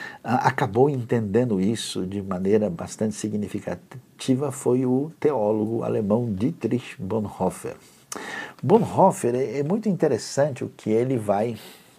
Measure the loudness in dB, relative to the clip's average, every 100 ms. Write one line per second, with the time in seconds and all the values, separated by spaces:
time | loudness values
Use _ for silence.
0 | -12 -12 -2 0 0 0 0 4 4 2
1 | -2 -2 2 2 2 2 0 0 -6 -6
2 | -4 -6 -6 -4 2 2 2 -4 -10 -4
3 | -4 -4 -6 -4 -6 -6 -6 -10 -10 -20
4 | -20 -10 0 0 0 -2 0 2 2 0
5 | 0 0 0 2 2 2 0 -2 -2 -2
6 | 2 2 2 0 -2 -2 -2 -2 -4 -10
7 | -4 -4 -4 -2 -4 -4 -12 -12 -18 -20
8 | _ -12 -10 -10 -12 -6 4 6 6 4
9 | 4 4 0 0 -2 -2 0 0 0 2
10 | 2 2 -2 0 0 0 -8 -8 0 2
11 | 2 0 0 0 0 -4 -14 -20 -20